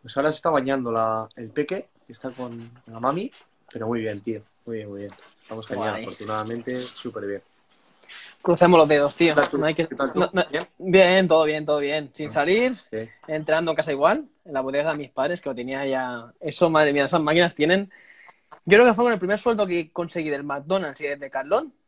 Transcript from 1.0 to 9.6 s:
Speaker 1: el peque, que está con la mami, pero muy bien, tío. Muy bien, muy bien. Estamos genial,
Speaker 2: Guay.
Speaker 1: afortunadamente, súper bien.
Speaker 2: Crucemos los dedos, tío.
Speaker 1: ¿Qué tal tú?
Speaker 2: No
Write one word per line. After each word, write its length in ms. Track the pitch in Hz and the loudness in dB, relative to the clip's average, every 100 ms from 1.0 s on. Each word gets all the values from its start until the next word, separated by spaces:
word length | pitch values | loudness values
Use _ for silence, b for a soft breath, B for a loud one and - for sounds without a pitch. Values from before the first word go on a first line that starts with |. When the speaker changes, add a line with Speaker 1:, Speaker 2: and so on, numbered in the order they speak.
| 113 110 110 - | 0 -2 -6 -14
Speaker 1:
el 140 | 113 | -8
peque, 400 | 131 147 185 - _ _ | -6 -4 -6 -10 _ _
que 80 | |
está 160 | 120 131 | -14 -14
con 400 | 127 123 117 117 120 - | -10 -12 -12 -18 -20 -20
la 120 | 113 | -6
mami, 300 | 127 165 247 - _ _ _ | -4 -4 -8 -14 _ _ _
pero 160 | 113 110 | -10 -6
muy 120 | 117 | -4
bien, 200 | 110 101 | -6 -8
tío. 200 | 104 110 _ _ - | -8 -10 _ _ -12
Muy 120 | 113 | -12
bien, 120 | 104 | -10
muy 100 | 101 | -12
bien. 100 | 101 - - _ | -14 -16 -20 _
Estamos 280 | - 110 110 | -16 -16 -10
genial, 240 | 107 107 | -6 -4
Speaker 2:
Guay. 120 | 107 120 | -6 -10
Speaker 1:
afortunadamente, 760 | - 104 107 107 120 117 127 | -12 -8 -6 -6 -8 -6 -8
súper 440 | 123 - 127 113 101 | -8 -12 -12 -8 -8
bien. 160 | 98 _ _ _ _ _ _ B B B B | -8 _ _ _ _ _ _ B B B B
Speaker 2:
Crucemos 360 | - 170 175 175 | 0 6 8 8
los 80 | 151 | 6
dedos, 280 | 147 143 - | 4 2 2
tío. 180 | 170 147 | 2 4
Speaker 1:
¿Qué 60 | |
tal 80 | 139 | 0
tú? 80 | |
Speaker 2:
No 80 | 143 | 0